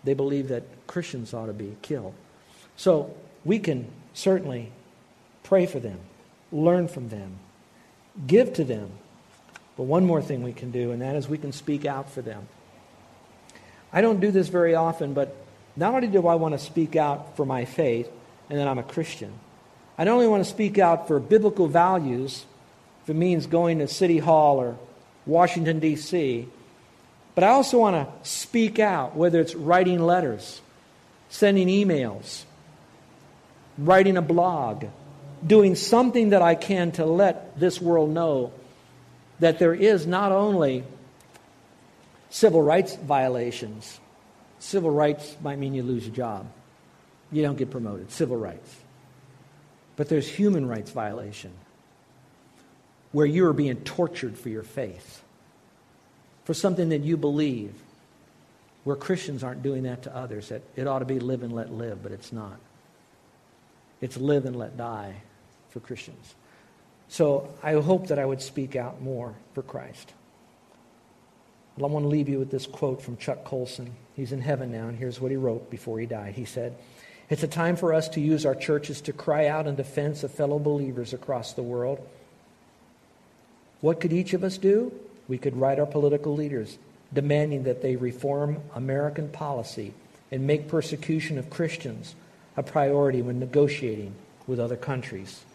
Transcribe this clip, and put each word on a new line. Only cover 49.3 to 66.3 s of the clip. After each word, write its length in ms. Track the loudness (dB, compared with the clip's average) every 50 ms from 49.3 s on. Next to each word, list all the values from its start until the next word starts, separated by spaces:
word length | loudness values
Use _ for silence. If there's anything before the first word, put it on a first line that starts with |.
| -20 -20 -20 _ _ -20 _ _ _ _ _ _ _
But 140 | -8 -4 0
there's 200 | 0 -2 -2 -4
human 380 | -2 0 2 2 2 2 0
rights 240 | -4 -6 -8 -10 -10
violation 600 | -8 -6 -6 -6 -8 -10 -12 -12 -14 -16 -18 -18 -20 -20 -20 _ _ _ _ _ _ _ _ _ _ _ _ _ _ _ _ _ _ _ _ _ _ _ _ _ _ _ _ _
where 140 | 0 2 2
you 200 | 4 4 4 4
are 60 | 4
being 240 | 4 2 0 -2 -4
tortured 600 | -6 -10 -8 -2 -2 -2 -2 -2 -8 -8 -8 -10
for 120 | -10 -12 -10
your 160 | -10 -10 -12
faith, 580 | -10 -10 -10 -10 -10 -10 -18 -20 -20 -20 -20 _ _ _ _ _ _ _ _ _ _ _ _ _ _ _ _ _ _ _ _ _ _ _ _ _
for 80 | -6
something 380 | -4 0 0 0 0 0 0 0
that 100 | 0 -2
you 160 | 0 -2 -2
believe, 560 | 0 0 0 0 0 0 -2 -2 -6 -8 -12 -14 -18 -20 _ _ _ _ _ _ _ _ _ _ _ _ _ _ _ _ _ _ _ _
where 120 | -6 -6
Christians 460 | -4 -2 -4 -4 -4 -4 -8 -8 -8
aren't 200 | -8 -10 -10 -6
doing 220 | -6 -4 -4 -4 -6
that 180 | -6 -8 -10
to 120 | -12 -14 -12
others. 360 | -12 -12 -10 -12 -14 -12 -12
That 120 | -14 -14 -14 -14 -10
it 100 | -8 -6
ought 120 | -4 -4 -4
to 80 | -4
be 140 | -4 -4 -4
live 220 | -4 -4 -6 -6
and 100 | -6 -8 -8
let 180 | -8 -8 -8
live, 300 | -10 -10 -10 -10 -10 -12
but 100 | -12 -14
it's 200 | -14 -16 -16 -14
not. 260 | -14 -14 -14 -14 -16 -20 _ _ _ _ _ _ _ _ _ _ _ _ _ _ _ _ _ _ _ _ _ _ _ _ _ _ _ _
It's 160 | -12 -10 -8 -4
live 260 | -2 0 0 0 0
and 120 | -4 -8
let 200 | -8 -10 -12 -10
die 380 | -12 -10 -10 -10 -10 -12 -14 -16 -18 -20 _ _ _ _ _ _ _ _ _
for 100 | _ -16
Christians. 540 | -12 -12 -14 -14 -14 -18 -20 -20 -20 -20